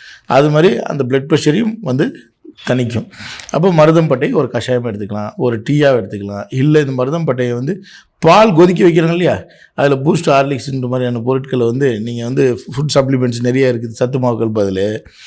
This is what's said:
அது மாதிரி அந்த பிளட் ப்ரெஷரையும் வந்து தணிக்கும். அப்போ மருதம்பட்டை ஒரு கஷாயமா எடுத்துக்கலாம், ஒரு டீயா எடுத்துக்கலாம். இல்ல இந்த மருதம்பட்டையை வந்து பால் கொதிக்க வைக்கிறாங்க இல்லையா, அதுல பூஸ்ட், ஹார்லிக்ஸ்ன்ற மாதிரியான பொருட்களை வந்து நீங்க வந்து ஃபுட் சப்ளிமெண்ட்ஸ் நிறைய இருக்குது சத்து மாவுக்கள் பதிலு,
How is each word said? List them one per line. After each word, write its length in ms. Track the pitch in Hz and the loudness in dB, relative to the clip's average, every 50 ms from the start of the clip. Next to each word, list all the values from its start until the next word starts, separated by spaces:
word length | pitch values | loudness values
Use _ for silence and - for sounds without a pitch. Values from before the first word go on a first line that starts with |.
| - - - - _ | -20 -20 -20 -16 _
அது 240 | - - 135 147 156 | 0 2 2 4 4
மாதிரி 320 | 147 151 160 196 233 226 | 4 4 4 4 2 0
அந்த 220 | - - 160 143 135 | -4 -4 -4 -4 -2
பிளட் 300 | 120 131 135 139 151 165 | 0 -2 -2 0 0 -2
ப்ரெஷரையும் 400 | 143 - 151 147 196 233 214 226 - | 0 2 2 0 0 0 -2 -4 -6
வந்து 340 | - 147 123 135 180 269 - - - _ _ _ - - - - - | -6 -4 -2 -2 -2 -2 -4 -8 -16 _ _ _ -20 -20 -20 -10 -6
தணிக்கும். 400 | - 123 127 123 110 117 - - - - - - - - - - - | -4 -2 -2 -2 -2 -4 -6 -8 -8 -14 -18 -18 -16 -16 -18 -10 -6
அப்போ 200 | - 156 170 196 | -2 0 0 2
மருதம்பட்டை 600 | 175 156 151 156 160 170 160 151 131 120 139 - 233 | 4 4 6 6 6 4 2 2 0 0 -2 -2 -2
ஒரு 160 | 170 135 117 | -2 -2 -2
கஷாயமா 380 | - 120 - - 127 123 120 120 | -4 -6 -4 -2 -2 -2 -2 -4
எடுத்துக்கலாம், 420 | 104 101 104 98 104 104 104 107 - | -8 -8 -8 -8 -8 -8 -8 -8 -6
ஒரு 260 | - 135 123 117 110 107 - | -4 -2 -2 -2 -2 -2 -2
டீயா 200 | 143 147 147 139 | 0 2 4 4
எடுத்துக்கலாம். 540 | 131 117 98 101 107 101 101 101 101 101 - - | 2 2 0 -4 -8 -10 -10 -10 -10 -10 -10 -8
இல்ல 300 | - 131 131 151 151 151 | -4 0 2 2 4 2
இந்த 120 | 147 135 | 2 0
மருதம்பட்டையை 640 | 131 123 127 131 156 170 165 139 123 127 123 120 120 | -2 -4 -4 -2 -4 -4 -2 -2 -2 -2 -2 -4 -4
வந்து 280 | 120 127 151 202 190 - - - - - _ _ _ | -4 -4 -6 -6 -8 -10 -16 -20 -20 -20 _ _ _
பால் 340 | - 160 170 208 220 233 170 | 4 6 6 6 6 6 6
கொதிக்க 320 | 147 175 180 185 165 208 | 6 6 6 4 4 4
வைக்கிறாங்க 260 | 175 160 170 160 165 | 4 4 4 2 2
இல்லையா, 320 | 170 175 180 139 110 92 - - - _ - _ _ | 0 0 0 0 0 -2 -6 -12 -20 _ -20 _ _
அதுல 220 | - 139 143 139 | 0 0 2 2
பூஸ்ட், 340 | 131 135 151 170 160 170 160 | 0 0 0 0 0 2 2
ஹார்லிக்ஸ்ன்ற 580 | 143 135 139 139 143 120 - 143 135 131 127 | 2 2 2 0 -2 -6 -6 -8 -6 -6 -4
மாதிரியான 320 | 120 127 127 127 123 120 120 | -4 -4 -2 -2 -4 -4 -4
பொருட்களை 460 | 113 123 131 131 135 139 135 127 117 | -2 -2 -2 -2 -2 -2 -2 0 0
வந்து 340 | 117 117 131 143 131 117 104 | 0 0 0 0 0 0 -2
நீங்க 240 | 107 117 120 120 117 | -4 -6 -8 -8 -6
வந்து 360 | 120 131 143 139 127 120 101 - | -4 0 2 2 2 0 -2 -6
ஃபுட் 340 | - - 131 147 143 - 143 | -10 -6 -6 -4 0 0 0
சப்ளிமெண்ட்ஸ் 420 | 135 131 139 127 127 123 117 120 | 2 2 0 0 0 -2 -2 -2
நிறைய 300 | 120 123 127 131 135 127 | -2 0 0 2 2 2
இருக்குது 160 | 120 113 117 | 0 -2 -6
சத்து 320 | 117 107 - 127 123 135 135 | -8 -6 -4 -4 -2 -2 -2
மாவுக்கள் 320 | 127 123 117 110 110 110 110 | -2 -2 -2 0 -2 -2 0
பதிலு, 420 | 107 101 98 95 95 98 104 107 110 - - _ - - | 0 -2 0 0 -2 -2 -2 -4 -6 -10 -16 _ -20 -20